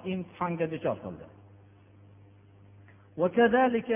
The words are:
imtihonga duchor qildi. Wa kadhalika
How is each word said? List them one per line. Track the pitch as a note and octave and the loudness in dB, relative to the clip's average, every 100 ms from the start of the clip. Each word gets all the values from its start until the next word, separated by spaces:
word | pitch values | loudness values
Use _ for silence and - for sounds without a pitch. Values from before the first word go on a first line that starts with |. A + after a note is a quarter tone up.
imtihonga | F#3 F#3 E3+ - F3 E3 D#3+ | -6 -6 -8 -6 -4 -2 -4
duchor | D#3 D#3+ G#2 | -2 -4 -4
qildi. | F#2+ E2 - - - - - - - - - - - - - - - - - - - - | -8 -12 -16 -20 -20 -20 -20 -20 -20 -20 -20 -20 -20 -20 -20 -20 -20 -20 -20 -20 -14 -2
Wa | F3 | 0
kadhalika | A#3+ A#3 B3 C4 A#3 A#3+ | 4 4 6 4 2 -2